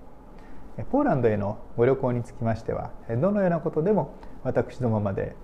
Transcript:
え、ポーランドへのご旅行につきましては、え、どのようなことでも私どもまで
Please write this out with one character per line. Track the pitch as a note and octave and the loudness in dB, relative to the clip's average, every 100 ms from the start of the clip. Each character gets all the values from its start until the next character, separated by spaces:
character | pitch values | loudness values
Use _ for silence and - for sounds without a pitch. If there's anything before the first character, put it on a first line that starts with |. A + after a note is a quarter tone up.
| - - - - - - - - | -16 -16 -18 -16 -12 -10 -10 -8
え、 | |
ポ | - C4+ | 0 2
ー | |
ラ | D4 | 4
ン | C#3+ | 4
ド | A#2 | 4
へ | G#2 | 4
の | G2 G#2 - - | 0 -4 -6 2
ご | |
旅 | A#2+ C3+ | 4 4
行 | B2+ | 2
に | A#2+ | 0
つ | A#2 | -2
き | - | -2
ま | A2+ A2+ | -2 0
し | |
て | - | -2
は、 | A2 - - - | -4 -4 -10 -4
え、 | A#2 | 0
ど | F3+ | 2
の | G#3 | 2
よ | F#3 | 2
う | |
な | E3+ | 2
こ | D#3 | 0
と | D#3 | 0
で | E3+ | 2
も | G3+ C#3+ - - - | 2 0 -6 -14 -8
私 | C3 B2 - - | -2 0 0 0
ど | B2 | 0
も | A2 | 2
ま | G#2 | 2
で | G#2 G#2 - | 0 -4 -2